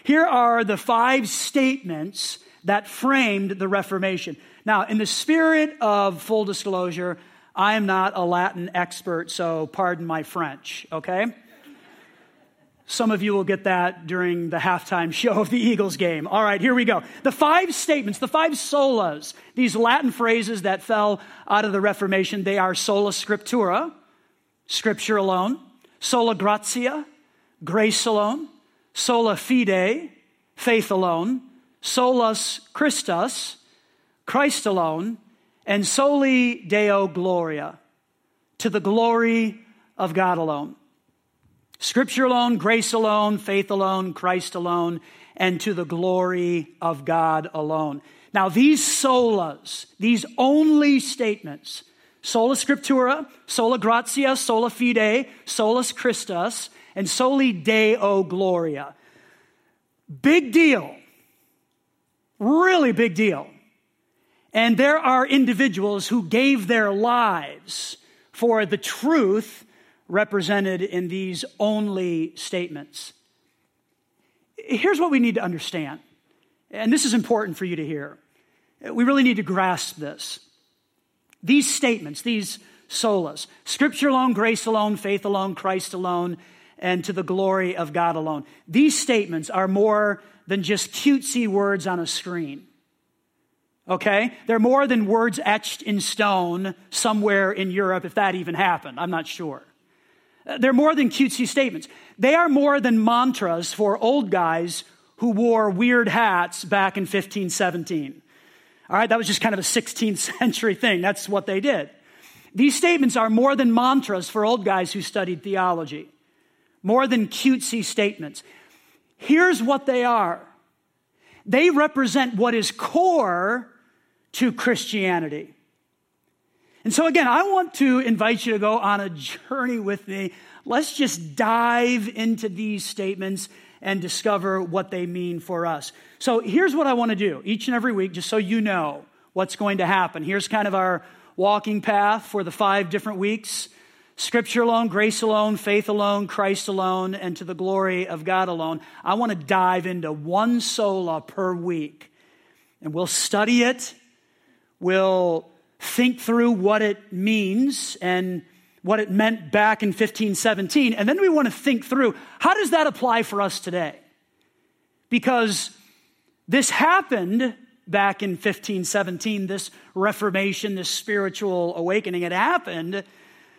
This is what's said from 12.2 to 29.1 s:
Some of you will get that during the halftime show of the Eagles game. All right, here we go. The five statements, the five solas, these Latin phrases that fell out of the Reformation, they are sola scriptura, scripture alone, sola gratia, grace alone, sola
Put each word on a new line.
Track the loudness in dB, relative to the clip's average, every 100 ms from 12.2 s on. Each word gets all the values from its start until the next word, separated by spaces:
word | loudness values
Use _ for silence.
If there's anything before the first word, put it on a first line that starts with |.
| _ _ _ _ _ _ -10
Some | -2 0
of | 2
you | 0
will | 0 0
get | -2
that | 0 0 0 -2 -8
during | -4 -2 -2 -4
the | -2
halftime | 0 -2 -2 -2 -2
show | 0 0 2
of | 0
the | 2
Eagles | 2 2 0 0
game. | -2 -2 -2
All | 0
right, | 2 2
here | 2
we | 2 2
go. | 0 -2 -4
The | -2
five | 2 4 4 2
statements, | -4 -2 -2 -2 -6
the | -2
five | 0 0
solas, | -2 -2 0 2 2 0 -4 -12 -18 -10 0
these | 0 2
Latin | 4 4 2
phrases | 0 0 2 0 -4
that | -2 -2
fell | 0 2 2 0 -6 -14 0
out | 0 2
of |
the | 0
Reformation, | 0 0 0 0 0 -2
they | -2 0
are | 0 -2
sola | 0 0 0
scriptura, | -2 -4 -4 -2 0 0 0 -4 -10 _ _ _ _ _ _ -8
scripture | -4 -2 -2 0 0
alone, | 2 0 0 -4 -8 _ _ -10
sola | -2 2 2 2
gratia, | 0 0 -2 -2 -2 -4 -10 _ _ _ _ -16
grace | -2 2 2 2 0
alone, | 0 0 -2 -8 _ _ _ _
sola | -6 0